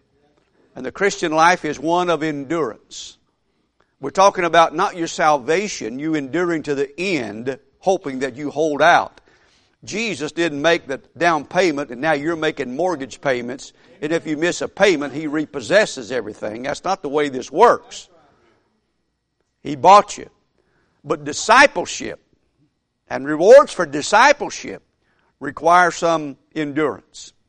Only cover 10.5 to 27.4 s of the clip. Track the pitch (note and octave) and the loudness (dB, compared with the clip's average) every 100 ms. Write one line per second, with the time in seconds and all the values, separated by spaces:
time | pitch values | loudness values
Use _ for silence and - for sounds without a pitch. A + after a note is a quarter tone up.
10.5 | C#3+ D#3+ E3+ - C3 _ B2+ E3+ D#3 C3 | 0 0 0 -2 -12 _ -2 0 0 -2
11.5 | F3+ F#3 C#3+ C#3+ A#2+ D#3 D3 D3+ E3 D#3 | 0 0 0 -6 -4 -2 -2 -2 -4 -4
12.5 | D3 B2 C3 F3+ D#3 C3 - C#3+ B2 A#2+ | -4 -8 -4 -4 -4 -10 -6 -4 -2 -4
13.5 | B2+ - _ _ - D3+ D#3+ D#3+ D3 E3+ | -12 -16 _ _ -10 -4 -4 -4 -4 -2
14.5 | - C3 - G#3 D3+ C#3+ C#3 D#3 D3+ D3 | -2 -6 0 2 2 -2 -8 -6 -6 -6
15.5 | C#3+ A2 F#3+ G#3 - G#2 B2 G#2 - A2 | -8 0 2 0 -4 -8 -8 -8 -10 -10
16.5 | A2 C3+ - F3 F#3+ C#3+ D3 D3 C3 A2+ | -8 -10 -8 -6 -6 -4 -2 -2 -6 -4
17.5 | D#3 A3+ C3+ - - - _ _ _ _ | 4 4 4 -2 -20 -20 _ _ _ _
18.5 | _ _ _ _ _ _ _ _ _ _ | _ _ _ _ _ _ _ _ _ _
19.5 | _ C#3 C#3+ E3 G3+ - - - _ _ | _ -12 0 6 6 6 -6 -16 _ _
20.5 | _ _ _ _ _ C#3+ D#3 D3 - - | _ _ _ _ _ -8 -6 -6 -4 4
21.5 | B3 C#4+ F3+ C#3+ - B2 - _ _ _ | 6 6 2 -8 -8 -12 -14 _ _ _
22.5 | _ D3 _ _ _ - B2 C#3 D3+ F#3+ | _ _ _ _ _ -10 -8 -4 2 10
23.5 | C#4 D4+ - D#3 C#3+ - G#3 C#4 - F3 | 10 10 0 -4 -4 0 4 4 4 -4
24.5 | - A2+ F#2 _ _ _ _ _ - C#3+ | -10 -14 -14 _ _ _ _ _ -12 -10
25.5 | B2+ D#3 F3+ F3 - E3+ D#3+ D3 C3 _ | -2 4 6 4 2 -2 -2 -4 -14 _
26.5 | D#3 D3 C#3+ D3 G#2 _ - - _ | -8 -6 -2 -4 -4 _ -20 -20 _